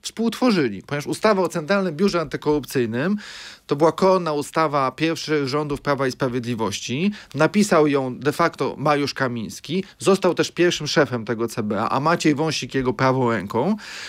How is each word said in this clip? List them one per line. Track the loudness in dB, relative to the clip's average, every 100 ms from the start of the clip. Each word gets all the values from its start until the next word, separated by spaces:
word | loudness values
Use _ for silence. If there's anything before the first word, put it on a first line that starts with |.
współtworzyli. | -12 -2 -2 2 2 4 0 -2
Ponieważ | -6 -6 -4
ustawa | 0 2 2
o | 0
Centralnym | -2 0 0 0 0
Biurze | 0 0
Antykorupcyjnym | -4 -4 0 0 0 -2 0 0 -2 -2 -6 -16 -18 -20 -6
to | 2
była | 2
koronna | 4 4 4 2
ustawa | -2 -2 0 2 2 0
pierwszych | 0 -2 -2 -2 0 0
rządów | -2 -2 -4
Prawa | -2 0 0
i |
Sprawiedliwości. | -2 -4 -2 -4 -4 -4 -4 -6 -2 -2 -2 -10 0
Napisał | 2 4 4 4 4
ją | 2 -2 -2
de | -4
facto | 0 -2 0 -4 -2
Mariusz | 0 2 0
Kamiński. | -2 -4 -4 -8 -10 -6 -4 -4 -2
Został | 2 4 4
też | 2 -2
pierwszym | 2 0 2 0
szefem | 2 2 0 -4
tego | -4 -4
C | -4
B | -4 -2
A, | 0
a | 0
Maciej | 0 2 2 2
Wąsik | -2 -4 -4 -2
jego | -2
prawą | 2 2 2 2
ręką. | 0 -2 -2 0 -2 -6 -14